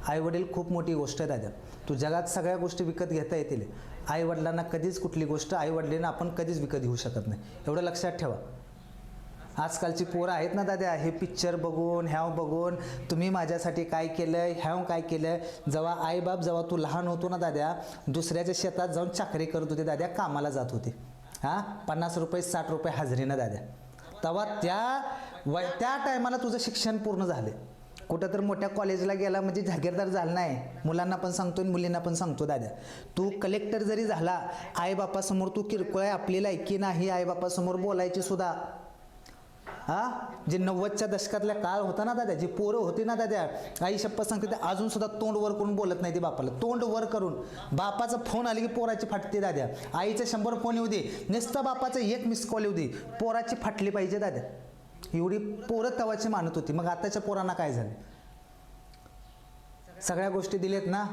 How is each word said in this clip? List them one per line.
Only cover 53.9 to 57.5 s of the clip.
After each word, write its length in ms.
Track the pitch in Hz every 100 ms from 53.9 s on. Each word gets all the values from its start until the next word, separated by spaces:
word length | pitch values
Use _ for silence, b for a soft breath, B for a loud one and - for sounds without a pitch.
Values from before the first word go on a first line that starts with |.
| 202 185 202
दाद्या. 240 | 208 123 - - - - - - -
एवढी 240 | 165 180 208
पोरं 520 | 208 208 - 226 240 240
तवाची 280 | 220 208 220
मानत 240 | 208 165 156
होती. 180 | 151
मग 120 | 156 170
आताच्या 360 | 170 208 208
पोरांना 320 | 202 196 185